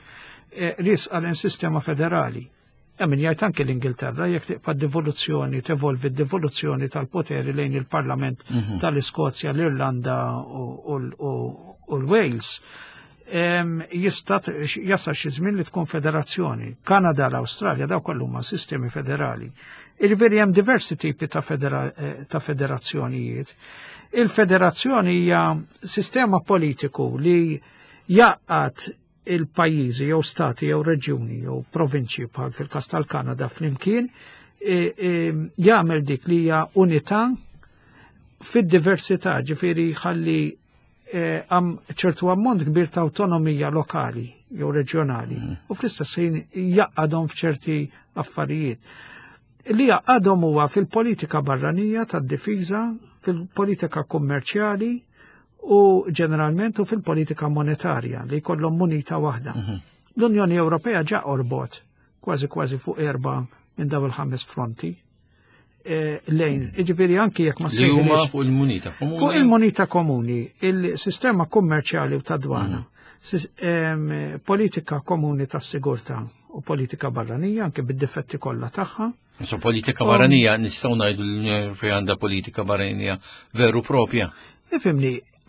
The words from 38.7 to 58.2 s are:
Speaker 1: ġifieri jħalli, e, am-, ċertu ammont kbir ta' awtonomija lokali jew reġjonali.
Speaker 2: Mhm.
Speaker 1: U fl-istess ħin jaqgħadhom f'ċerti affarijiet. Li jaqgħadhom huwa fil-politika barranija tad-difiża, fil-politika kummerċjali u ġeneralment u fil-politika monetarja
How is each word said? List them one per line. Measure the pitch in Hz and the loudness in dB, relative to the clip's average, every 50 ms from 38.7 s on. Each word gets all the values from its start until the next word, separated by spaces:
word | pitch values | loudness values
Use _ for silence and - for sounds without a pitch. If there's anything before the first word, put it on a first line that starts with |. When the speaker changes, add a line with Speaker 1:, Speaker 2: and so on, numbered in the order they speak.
| 185 175 151 190 190 - - - 190 175 - 185 147 135 | 4 4 6 4 2 2 2 0 -2 0 0 0 -2 0
Speaker 1:
ġifieri | 127 143 156 - 180 175 165 165 165 165 | -2 -4 -4 -2 0 0 0 2 0 0
jħalli, | 156 - - 175 175 165 165 165 160 156 151 151 - - _ _ _ _ _ _ _ _ _ - | -2 -2 -4 -4 -2 -2 0 0 2 2 0 -2 -4 -8 _ _ _ _ _ _ _ _ _ -8
e, | - 175 165 165 160 160 - - | -6 -4 -2 -2 -2 -4 -2 0
am-, | 180 180 180 175 165 - - - | 2 2 2 0 -2 -6 -10 -14
ċertu | 147 - - 180 151 - 185 180 | -6 0 0 0 0 2 2 0
ammont | 185 196 220 254 233 175 147 | 2 2 2 2 2 2 2
kbir | 151 151 175 170 156 | 2 2 2 2 2
ta' | - 180 | 0 0
awtonomija | 165 151 - - 208 180 170 165 156 156 151 139 147 143 | 0 0 0 0 0 2 2 2 2 2 0 0 0 0
lokali | 147 160 151 - - 156 131 120 120 117 120 120 - _ _ - | 0 -2 -2 -2 -2 -4 -4 -4 -4 -8 -10 -10 -14 _ _ -14
jew | 247 151 143 147 | -8 -6 -4 -2
reġjonali. | 143 151 135 - - 160 151 135 123 113 120 120 123 | 0 0 0 0 0 0 0 0 -2 -4 -4 -6 -8
Speaker 2:
Mhm. | 117 113 - - - _ - | -6 -6 -8 -8 -8 _ -10
Speaker 1:
U | 208 | -8
fl-istess | - - 220 - - 147 - - 180 | -4 -4 -4 -4 -4 -6 -6 -2 -2
ħin | 175 165 160 156 - - - 185 185 180 180 | -2 0 -2 -4 -6 -8 -8 -4 -2 2 4
jaqgħadhom | 208 196 - - - 160 151 160 165 165 147 | 4 4 2 2 0 0 2 2 0 -2 -2
f'ċerti | - - - 165 147 131 - 160 156 151 147 139 - - _ _ - | -4 -2 0 0 0 -2 -2 -2 -2 -2 -2 -4 -8 -16 _ _ -8
affarijiet. | - - - - 156 147 143 147 156 151 131 - - _ - - - - - - - - - - - _ _ _ _ - | -8 -8 -6 -6 -6 -4 -4 -2 -2 -2 -2 -4 -6 _ -20 -20 -20 -20 -20 -20 -20 -20 -20 -20 -20 _ _ _ _ -4
Li | - 214 220 277 240 | 0 2 4 4 4
jaqgħadhom | 190 - - - 262 226 180 190 190 180 165 | 4 4 4 4 4 6 6 6 4 4 4
huwa | 160 147 151 147 143 | 4 4 4 4 4
fil-politika | - 202 185 156 - 220 226 240 202 - 156 147 - 151 | 2 0 0 2 2 0 2 2 0 -2 -4 -4 -2 -2
barranija | 139 139 135 131 143 151 160 185 214 214 220 226 226 | 0 0 0 0 0 0 0 0 0 0 0 -2 -2
tad-difiża, | - - 160 135 127 147 139 - 208 208 190 175 165 202 214 233 233 226 226 - - _ _ | -2 -4 -4 -2 -2 -4 -4 -4 -4 -4 -4 -2 -4 -4 -4 -4 -4 -6 -8 -14 -20 _ _
fil-politika | - 190 175 165 175 185 - - 202 208 190 - 180 156 - 156 147 | -4 -4 -4 -4 -4 -6 -4 -2 0 0 0 -2 -2 -4 -4 -6 -6
kummerċjali | - - 156 143 139 143 139 - - - 208 214 208 202 196 220 240 240 240 - _ _ _ - - - _ _ _ _ - | -4 -4 -2 -2 0 -2 -2 -4 -2 -2 -2 0 0 0 -2 -2 -2 -4 -6 -8 _ _ _ -20 -20 -20 _ _ _ _ -8
u | - 320 202 202 202 196 190 185 - 185 | 0 6 8 8 10 8 8 6 4 0
ġeneralment | 151 - 170 156 156 156 156 151 156 180 214 226 214 214 | 0 0 0 2 2 2 2 2 2 0 0 0 0 -2
u | 196 | -2
fil-politika | - 220 214 - - 156 156 156 - 151 - 151 147 | -2 -2 -4 -2 0 0 0 0 -2 -2 -4 -2 0
monetarja | 147 151 147 147 151 - - 175 143 123 120 120 120 120 | 0 0 0 0 -2 -2 -2 -2 -2 -2 -2 -4 -6 -8